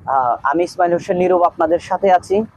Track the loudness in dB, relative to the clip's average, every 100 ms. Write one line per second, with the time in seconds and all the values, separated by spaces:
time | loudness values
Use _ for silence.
0 | -4 -2 0 -2 -2 -2 -2 -2 0 0
1 | -2 0 2 2 0 0 -2 -2 -2 -2
2 | 2 2 2 -2 -2